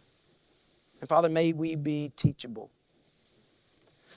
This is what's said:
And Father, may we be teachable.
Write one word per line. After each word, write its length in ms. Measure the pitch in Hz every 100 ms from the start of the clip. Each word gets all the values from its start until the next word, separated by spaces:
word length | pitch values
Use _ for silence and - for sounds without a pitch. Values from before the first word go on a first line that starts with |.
| _ _ _ _ _ _ _ _ _ -
And 100 | 139
Father, 200 | 160 170
may 240 | 160 165
we 220 | 156 160 156
be 360 | 147 147 147 -
teachable. 560 | - - 127 107 101 _ _ _ _ _ _ _ _ _ _ _ _ _ _